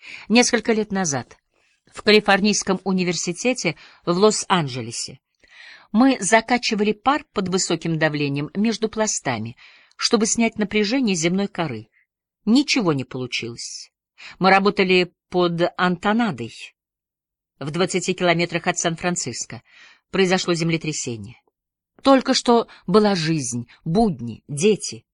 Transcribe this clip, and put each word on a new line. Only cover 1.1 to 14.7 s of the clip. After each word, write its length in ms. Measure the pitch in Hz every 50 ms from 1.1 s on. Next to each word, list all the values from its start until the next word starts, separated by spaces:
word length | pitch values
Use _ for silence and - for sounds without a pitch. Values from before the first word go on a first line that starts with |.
| 143 123 120 - - _ _ _ _ _ _ _ _ _ _
в 160 | _ - -
Калифорнийском 800 | - 208 208 214 208 208 196 196 190 214 196 - - - 190 190
университете 920 | - 196 190 185 180 175 175 - - 180 175 - - 247 254 - - 175 151 - - - - _ _
в 140 | 170 175 180
Лос-Анджелесе. 1040 | 208 214 208 - - - 196 175 156 131 123 131 113 110 110 - - - - - _ _ _ _ _ _ - - - - - - - _
Мы 260 | - 214 262 269 254 -
закачивали 720 | 202 - 226 220 226 - 247 240 - - 226 196 208 214
пар 320 | 208 - - 262 285 302 - _
под 160 | - 214 190 180
высоким 500 | 180 185 - - 175 160 - 165 165 156
давлением 520 | 160 156 147 147 147 143 139 143 147 - -
между 340 | 196 208 233 220 - 226 214
пластами, 680 | - 220 214 208 - - - 143 123 110 110 117 117 - - - - _ _ _ _
чтобы 300 | - - - - 220 220
снять 320 | - - - 233 226 - 214
напряжение 580 | 214 196 214 214 208 196 247 277 254 208 190
земной 320 | 165 151 170 180 190 202 202
коры. 400 | - - 170 147 117 107 110 - _ _ _ _ _ _ _ _ _ _ -
Ничего 480 | 202 226 277 285 - - 277 202 170
не 120 | 151 135 -
получилось. 840 | - - 131 127 123 - - 120 113 117 117 - - - - - - _ _ _ _ _ - - - - -
Мы 120 | 180 190
работали 640 | 190 196 196 202